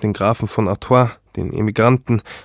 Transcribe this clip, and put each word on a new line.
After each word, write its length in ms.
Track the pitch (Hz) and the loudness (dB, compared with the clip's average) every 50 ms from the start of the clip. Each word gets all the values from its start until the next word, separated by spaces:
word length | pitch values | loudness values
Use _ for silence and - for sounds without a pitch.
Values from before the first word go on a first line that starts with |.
den 100 | - 104 | -4 -4
Grafen 360 | 98 - 98 107 117 - 110 101 | -2 0 0 0 0 0 -4 -4
von 200 | - - 107 92 | -2 -2 -2 -2
Artois, 420 | 101 - - - 127 123 123 113 - - _ _ - | -2 -4 0 2 4 4 4 2 -2 -10 _ _ -10
den 160 | - 87 87 | -8 -8 -6
Emigranten, 720 | - - 107 107 107 - 110 120 127 127 - - 117 107 - - - - | -4 -4 -4 -2 0 2 4 4 2 2 0 -2 -2 -2 -2 -8 -16 -20